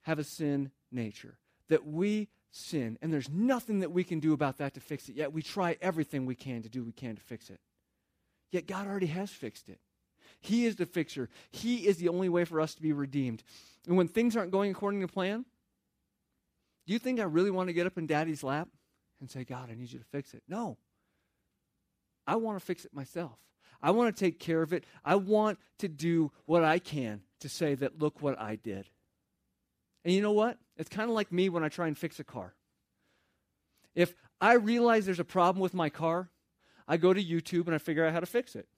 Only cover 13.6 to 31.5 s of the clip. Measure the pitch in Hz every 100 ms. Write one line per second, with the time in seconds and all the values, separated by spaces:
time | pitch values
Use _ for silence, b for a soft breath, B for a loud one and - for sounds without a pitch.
13.6 | B B - 180 175 220 233 226 180 190
14.6 | 202 185 202 202 185 - 185 220 254 _
15.6 | _ _ _ _ _ _ _ _ _ _
16.6 | _ _ - 220 254 254 196 156 196 185
17.6 | 185 170 175 185 160 151 160 151 135 143
18.6 | 170 _ _ _ _ _ 131 135 127 123
19.6 | 127 113 123 127 117 143 135 117 _ 190
20.6 | 226 113 _ _ _ _ _ _ _ _
21.6 | _ _ _ _ _ _ - 208 226 202
22.6 | - 180 - 143 135 170 165 113 _ _
23.6 | b b 143 214 240 190 190 165 - 165
24.6 | 160 170 - B 143 190 190 214 214 196
25.6 | b _ 196 147 165 170 151 _ - 170
26.6 | 160 170 - 151 120 104 _ _ 143 -
27.6 | 160 139 139 156 151 - 147 131 107 107
28.6 | 117 98 98 _ _ _ _ _ _ _
29.6 | _ _ _ _ 170 190 208 208 226 -
30.6 | _ - 160 185 226 220 202 175 190